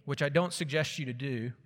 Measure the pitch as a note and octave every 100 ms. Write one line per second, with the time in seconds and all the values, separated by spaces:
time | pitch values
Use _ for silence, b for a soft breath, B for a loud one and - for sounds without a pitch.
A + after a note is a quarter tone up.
0 | - C3+ C#3+ D3+ F3 - D#3 D#3 D3 -
1 | C3 B2 C#3 A#2+ A#2+ -